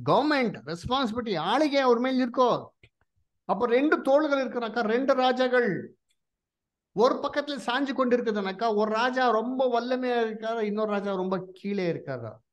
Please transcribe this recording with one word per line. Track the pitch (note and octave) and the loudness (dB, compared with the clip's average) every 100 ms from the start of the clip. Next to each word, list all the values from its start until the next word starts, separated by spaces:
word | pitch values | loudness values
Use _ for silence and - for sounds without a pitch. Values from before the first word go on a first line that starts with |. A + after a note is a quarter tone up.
கவர்மெண்ட் | B2 F#3+ D4 C#4+ A#3 - C#3 | 2 2 4 0 0 -4 -10
ரெஸ்பான்சிபிலிட்டி, | E3+ - C4 A#3+ A3+ A#3 E3+ | -8 -4 -2 -2 -4 -4 -4
ஆளுகை | E3+ B3+ D#4 C#4 | 0 0 2 2
அவர் | C4 A#3 | 4 2
மேல் | B3+ C4 B3+ | 2 0 0
இருக்கோ. | C4 B3 D3+ - _ - _ _ _ _ _ | 2 2 2 -4 _ -20 _ _ _ _ _
அப்ப | - F#3+ A#3 | -6 -2 2
ரெண்டு | A#3+ D4+ D#4+ | 2 4 2
தோள்கள் | C4+ C#4+ D#4 C#4 B3 | 4 4 4 0 -2
இருக்குனாக்கா, | A#3+ A3+ A3+ | -4 -4 -2
ரெண்டு | G#3+ A#3+ C4+ | 0 0 2
ராஜாக்கள் | C4 B3+ B3 B3+ B3 A3+ E3 - _ _ _ _ _ _ _ _ _ _ | 2 2 2 2 2 2 -2 -6 _ _ _ _ _ _ _ _ _ _
ஒரு | F#3 B3+ C#4+ | 2 2 2
பக்கத்துல | C#4+ D4 C#4+ C#4 B3 | -4 -4 -4 -6 -4
சாஞ்சு | B3 C#4 | -2 -2
கொண்டு | C4 B3+ A#3+ | 0 2 2
இருக்குதுனாக்கா, | A3+ G#3 F#3+ F#3+ A3+ | 2 -2 -4 -2 0
ஒரு | G#3 G#3+ | 0 0
ராஜா | A3 B3+ B3+ B3+ | 0 0 2 2
ரொம்ப | A3 A#3+ C4 B3+ A#3 | 2 0 0 0 0
வல்லமையா | A#3+ B3+ B3+ A#3+ A3+ | 0 -2 0 0 -2
இருக்காரு, | A3 A3 A#3 | -4 -6 -4
இன்னொரு | G#3+ G#3 G#3+ | -2 -2 -2
ராஜா | G3+ G3+ | -2 -2
ரொம்ப | F#3+ F#3 F#3+ F#3 | -4 -2 -4 -6
கீழே | - G3+ G3+ F3 | -10 -6 -2 -2
இருக்காரு, | - - B2+ A2+ - _ | -4 -6 -10 -10 -14 _